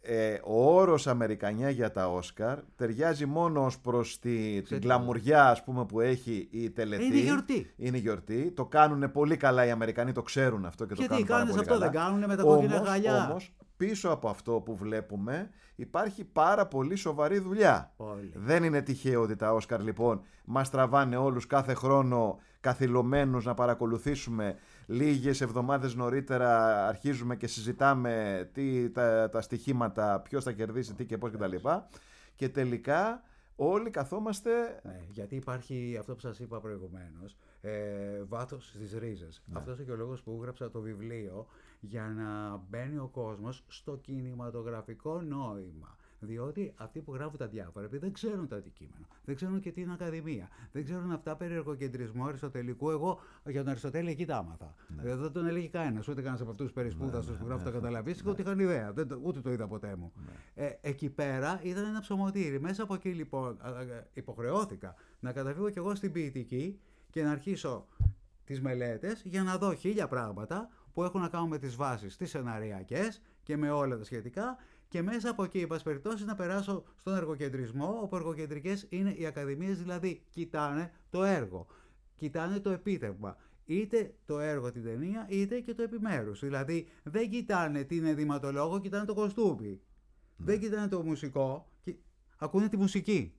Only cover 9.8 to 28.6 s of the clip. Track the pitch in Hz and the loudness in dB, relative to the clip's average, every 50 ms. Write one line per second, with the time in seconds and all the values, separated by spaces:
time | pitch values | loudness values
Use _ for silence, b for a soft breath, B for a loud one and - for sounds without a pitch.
9.8 | 113 110 107 - 120 127 127 123 - - - 135 135 131 113 104 95 87 87 - | 2 0 2 2 0 0 0 -2 -2 -2 2 4 4 4 4 0 -2 -4 -4 -6
10.8 | 117 95 101 92 262 - - 247 208 196 233 240 240 233 202 196 208 - 247 226 | -6 -6 -2 0 0 2 4 2 4 4 4 4 4 4 4 2 4 6 4 6
11.8 | 180 - 131 156 165 185 196 202 208 202 202 185 - 151 151 147 143 139 - - | 6 4 2 2 2 2 2 2 2 2 2 6 10 10 10 10 10 6 4 4
12.8 | - 196 190 196 208 220 214 208 180 - 151 180 190 - - _ - _ - - | 4 4 2 4 4 4 4 4 4 2 0 -4 -6 -10 -18 _ -20 _ -4 -2
13.8 | 180 202 220 196 - 180 160 139 - 110 101 - - - 117 113 - 113 113 95 | 0 0 0 0 2 0 0 2 0 -2 -2 -2 -2 0 0 0 0 -2 -6 -4
14.8 | 101 107 110 110 107 - 104 101 98 113 131 160 202 - b b b b b b | -2 -2 -2 -2 -2 -4 -4 -4 -2 -2 -2 -4 -4 -8 b b b b b b
15.8 | 117 - - 165 202 220 196 - 170 - - 160 151 170 202 - 196 - - 135 | -12 -4 0 0 0 0 -2 -8 -12 -2 4 6 6 8 8 6 4 4 2 0
16.8 | 131 143 190 196 - 170 151 143 147 156 190 202 190 185 190 214 214 170 127 90 | 0 0 0 0 0 -2 2 2 2 4 4 2 0 0 4 8 8 8 8 8
17.8 | 67 - _ _ 113 107 104 101 101 92 80 - 98 120 156 170 170 165 151 143 | 4 -4 _ _ -10 -8 -8 -8 -8 -10 -8 -6 2 6 6 6 6 6 4 2
18.8 | 139 143 131 127 - 135 127 120 117 104 110 98 110 107 113 113 107 - 120 107 | 2 0 -4 0 2 2 4 4 4 4 2 2 4 4 4 4 2 0 -2 0
19.8 | 98 110 101 107 117 120 113 98 B B B B B - 117 135 135 131 - 135 | 0 -2 0 4 4 4 4 2 B B B B B -2 0 0 0 2 4 4
20.8 | 131 123 127 139 139 127 123 123 135 139 127 123 117 - - 139 131 131 131 120 | 4 6 6 4 4 4 2 2 2 2 2 0 -2 2 2 2 4 2 -2 0
21.8 | 127 131 139 139 135 127 123 120 113 104 - b b b b b - 131 127 - | 4 6 6 6 6 6 4 4 4 2 0 b b b b b 0 0 2 4
22.8 | 135 127 120 123 123 123 135 143 143 135 127 123 107 123 120 98 123 120 120 120 | 4 4 6 4 4 6 4 4 4 4 2 2 0 0 2 2 4 4 4 4
23.8 | 123 113 113 117 - 143 147 135 - 120 117 110 107 101 90 B B B B B | 2 0 0 0 0 0 -2 -2 -2 -4 -2 -2 0 -2 -2 B B B B B
24.8 | B B 110 120 143 151 147 135 120 139 135 135 139 117 110 123 123 127 139 135 | B B 0 2 4 4 4 4 4 2 2 2 0 0 0 0 0 2 2 2
25.8 | 127 135 117 120 123 120 123 139 139 139 135 127 123 120 120 113 113 113 110 104 | 2 0 -2 0 0 2 0 0 0 2 2 4 6 8 8 8 8 6 6 6
26.8 | 98 101 107 98 - 143 143 120 120 120 123 101 113 110 - 117 107 113 120 - | 4 2 0 0 0 0 0 0 0 -4 -2 -2 -2 -4 -4 -4 -4 -4 0 4
27.8 | 135 139 139 131 123 123 117 113 107 101 98 92 90 - - 135 | 6 6 6 6 2 2 2 2 2 0 0 -2 -2 -4 -4 -2